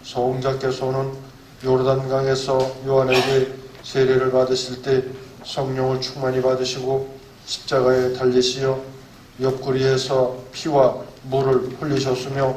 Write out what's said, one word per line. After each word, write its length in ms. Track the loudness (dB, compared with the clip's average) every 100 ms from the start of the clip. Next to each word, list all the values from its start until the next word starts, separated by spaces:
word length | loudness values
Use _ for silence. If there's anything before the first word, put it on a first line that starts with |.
성자께서는 1080 | -8 -4 -2 -2 -4 -2 -4 -2 -2 -2 -4 -8 -16 -20 -20 -8
요르단강에서 1120 | 0 2 2 0 0 -2 0 -2 0 0 0 -2 0
요한에게 680 | 2 4 2 4 2 0 -6 -16 -18
세례를 500 | -6 0 4 4 4
받으실 520 | 2 2 0 -4 -8
때 200 | 0 0 0 -10 -16 -18
성령을 560 | -10 -6 -4 -2 0 -2
충만히 440 | -4 -4 -2 2
받으시고, 680 | 2 0 -2 -4 -2 -2 -4 -12 -20 -20 -12
십자가에 680 | -10 -2 2 4 4 2
달리시어 680 | 2 4 4 2 0 -2 -2 -6 -16 -20 -20 -20 -4
옆구리에서 960 | -2 -2 -2 0 2 2 0 2 2 -2 -12
피와 460 | -8 0 4 4 2 -12 -16
물을 480 | -4 0 2 2 0 -6
흘리셨으며 760 | -2 -2 0 -2 -4 -2 -2